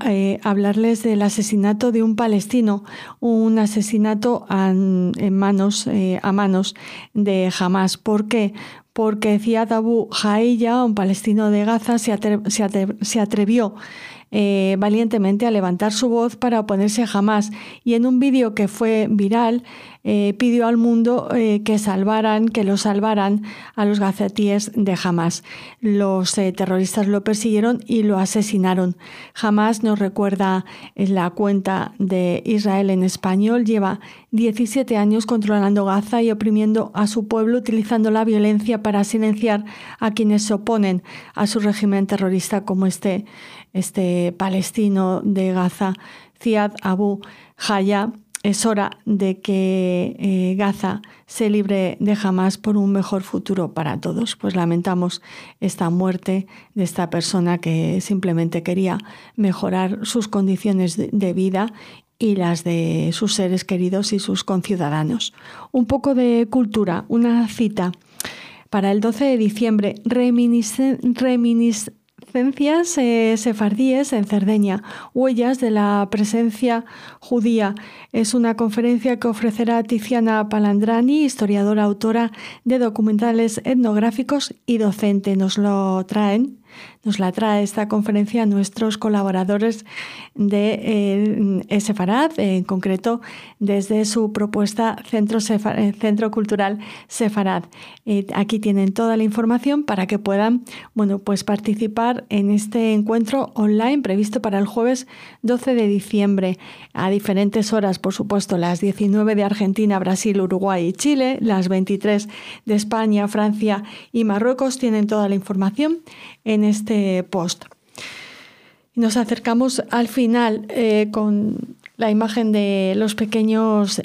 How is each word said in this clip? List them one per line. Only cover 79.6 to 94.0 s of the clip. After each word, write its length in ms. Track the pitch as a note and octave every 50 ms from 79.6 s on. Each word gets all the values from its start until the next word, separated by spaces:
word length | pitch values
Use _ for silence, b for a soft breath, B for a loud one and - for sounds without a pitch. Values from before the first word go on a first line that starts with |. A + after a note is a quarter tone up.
| A#3 A#3 A#3 A#3 A3
Tiziana 640 | A3 A#3+ G#3 G#3+ - B3 A#3 A3+ A3 A3 G#3+ G#3+ G#3
Palandrani, 760 | G#3+ G#3 G#3 G#3 G3+ G3+ G#3+ A3 A3+ A3+ A#3+ C4 D4 D#4 D4+
historiadora, 600 | C4 C4 - G#3+ G3 G#3 G3+ G3+ G#3 G#3+ G#3+ G#3
autora 480 | G#3 G3+ G#3 - A3 A3+ A#3 A#3 A3 A3 B B B B B B
de 160 | A#3+ B3+ B3+
documentales 800 | A#3+ A3 G#3+ A3+ G#3+ A3 G#3+ G#3 A#3+ A#3 A3+ A3+ A3+ A3 A3 - -
etnográficos 920 | - C4 B3+ A#3+ G#3+ G#3 G#3+ A3 A#3 G#3+ - C4 - C#4+ C#4 - - - _ _
y 120 | - A#3
docente. 580 | G#3+ G#3+ G#3 F#3 - G#3+ G3+ G3+ G3 G3 G3+ G3
Nos 220 | F#3+ F#3+ F#3+ -
lo 480 | G#3 G3+ G3+ G3 G3 F#3+ F#3+ F#3 F#3+ F#3
traen, 540 | - G#3 G#3 G#3 G3+ G3+ A3+ C4 C#4 - - B B B B B B B B B
nos 160 | G#3+ G3+ G3+
la 120 | F#3+ F#3
trae 320 | F3+ G#3+ A3 G#3+ G#3 G#3 G3+
esta 240 | G3+ - A3+ G#3
conferencia 580 | G#3+ G#3+ G#3+ G#3 A3 G3+ G#3 G3+ G#3 A#3+ A#3 A3+
nuestros 520 | G#3 G3+ G3+ G3 G3 - - A3+ A3 G#3
colaboradores 880 | G#3+ - A3 G#3 G3+ G3 G3 F#3 F#3 F#3 F#3+ G3+ G3+ A3 A3+ G#3+ A3 - B B B B B B B B B B
de, 1300 | - G#3 G3+ G#3 G3+ G#3 G#3+ - G#3+ - - G#3+ G#3 G3+ G3 G3 G3+ G#3 G#3+ G#3+ A3 G#3 G3 F#3+ F3+ - -
eh, 100 | G#3+ G3+
Sefarad, 520 | G#3 G#3+ G#3 - F3+ F#3 A3 C4 D#4 D#4+ D#4+
en 260 | C#4+ G#3 G3 F#3+ F#3 F3+
concreto 580 | - F#3+ F#3 - G3 F#3+ F#3 - A#3 A#3 A#3+ B B B B B B B B
desde 460 | G#3 G3 G3+ G3 G3 G3+ G#3+ G#3+